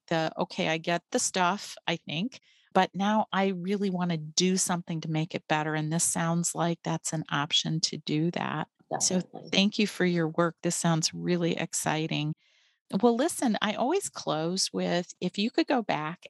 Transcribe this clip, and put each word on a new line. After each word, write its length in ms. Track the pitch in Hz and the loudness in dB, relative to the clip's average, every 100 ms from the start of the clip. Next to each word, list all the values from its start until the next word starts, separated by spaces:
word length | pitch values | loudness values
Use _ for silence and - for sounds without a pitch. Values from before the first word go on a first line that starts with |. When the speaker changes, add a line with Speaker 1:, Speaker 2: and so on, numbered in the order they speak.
| - | 0
Speaker 1:
the, 240 | 165 160 - | 0 0 -2
okay, 320 | 170 - 175 | -6 -2 0
I 80 | 165 | 0
get 260 | 170 170 - | 0 -2 0
the 80 | 247 | -2
stuff, 560 | - 190 175 202 - - - | 0 2 2 0 -6 -12 -6
I 100 | 170 | -6
think, 420 | - 151 233 - _ _ _ | -4 -4 -4 -6 _ _ _
but 180 | 190 185 | 2 4
now 320 | 180 196 214 - | 2 2 2 2
I 140 | 185 196 | 2 0
really 420 | 180 175 202 196 | 0 -2 0 0
wanna 280 | 180 175 165 | 0 0 -2
do 380 | 151 - 185 185 | -4 2 4 4
something 440 | - 175 175 165 | 2 -2 -2 -6
to 80 | 160 | -2
make 240 | 156 160 | -2 -2
it 140 | - - | -4 -2
better. 260 | 156 151 156 | 0 0 -2
And 160 | 156 | 0
this 120 | 165 | 0
sounds 500 | - 175 165 170 170 | 0 0 0 0 0
like 260 | 160 165 170 | 0 -2 -2
that's 300 | 165 160 - | -2 -4 -4
an 100 | 156 - | -6 -4
option 480 | 151 147 - 160 160 | -4 0 0 0 -2
to 160 | - 156 | -2 -4
do 340 | - 151 170 | -4 0 0
that. 360 | - - 151 - _ - - | -2 -4 -4 -6 _ -8 -2
So 160 | - 185 | 0 0
Speaker 2:
Definitely. 280 | - - 175 | -2 -10 0
Speaker 1:
thank 280 | 185 196 - | 4 4 4
you 80 | 202 | 0
for 180 | - 180 | 2 2
your 220 | 175 160 | 4 2
work. 280 | 160 170 - | 2 0 0
This 120 | 175 - | -2 0
sounds 380 | 170 160 - | 2 2 0
really 440 | 170 170 175 170 - | -2 -2 0 0 -2
exciting. 760 | 170 - 165 151 156 147 151 156 _ _ _ _ - 196 | -4 -4 -2 0 0 -2 -2 -4 _ _ _ _ -6 2
Well, 140 | 240 226 | 4 4
listen, 420 | 320 - 262 202 | 0 0 0 0
I 120 | 208 196 | 0 0
always 340 | 247 381 - | 0 0 -2
close 640 | - - 151 165 185 - | -8 -4 -2 -2 -2 -4
with, 400 | 190 180 175 180 - | -2 0 0 -2 -4
if 160 | 180 - | -4 -2
you 140 | 220 | -2
could 160 | - 320 | 0 0
go 140 | 269 | 0
back 440 | 214 151 151 175 - | 0 -2 -4 -8 -4